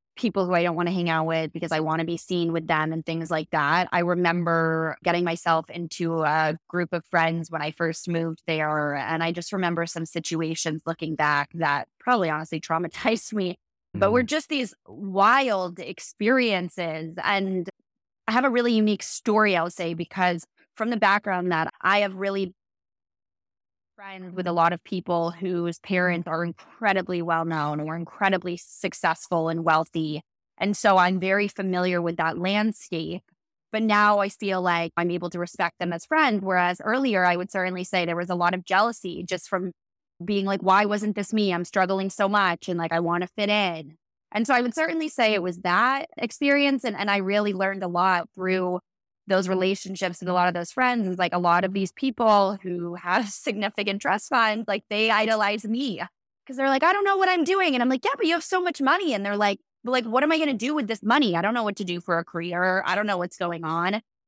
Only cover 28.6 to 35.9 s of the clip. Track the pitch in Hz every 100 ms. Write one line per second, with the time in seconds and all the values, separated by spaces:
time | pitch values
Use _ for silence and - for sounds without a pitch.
28.6 | - - 151 - - - - 170 165 165
29.6 | 165 160 160 165 160 151 - _ _ _
30.6 | 196 208 214 190 180 190 190 196 202 -
31.6 | 190 180 180 175 170 170 160 160 185 202
32.6 | 214 208 - 170 160 175 - _ _ _
33.6 | _ 220 220 208 208 208 202 - 202 185
34.6 | 180 170 170 - 175 175 175 175 175 -
35.6 | 175 - 180